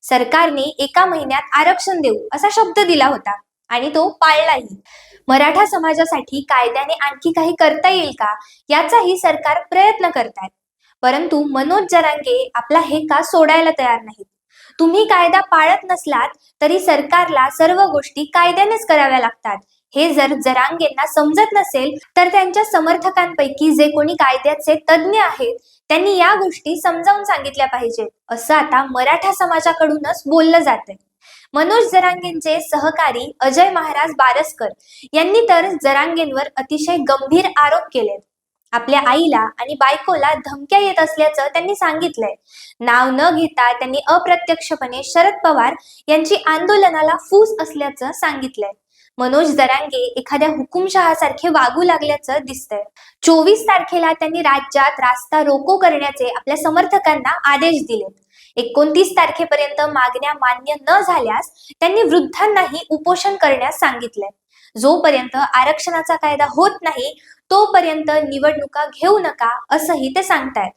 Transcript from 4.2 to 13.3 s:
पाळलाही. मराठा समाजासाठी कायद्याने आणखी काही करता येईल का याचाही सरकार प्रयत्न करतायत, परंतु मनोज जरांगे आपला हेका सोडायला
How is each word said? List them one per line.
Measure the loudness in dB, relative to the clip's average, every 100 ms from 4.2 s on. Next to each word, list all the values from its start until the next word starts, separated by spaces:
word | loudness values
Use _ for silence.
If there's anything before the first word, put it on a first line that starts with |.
पाळलाही. | 2 4 2 0 -4 -20 _ -20 -20 _ 0
मराठा | 4 4 4 2
समाजासाठी | 0 -2 0 0 -2 -6 -10 -2
कायद्याने | 0 0 -4 -6 -4
आणखी | -4 -4 -4
काही | -2 -2 2
करता | 2 4 2
येईल | 2 -2 -4
का | -6 -6 -10 _ _
याचाही | -2 2 2 2 0
सरकार | 0 -2 -2 -4 -2
प्रयत्न | 2 4 2 -2
करतायत, | -2 -6 -8 -18 _ _ _ _ _
परंतु | 0 0 0 -2 -2
मनोज | -2 0 0 2
जरांगे | 2 2 -2 -2 -2 -2
आपला | -6 0 0
हेका | 2 -4 0 -2
सोडायला | 0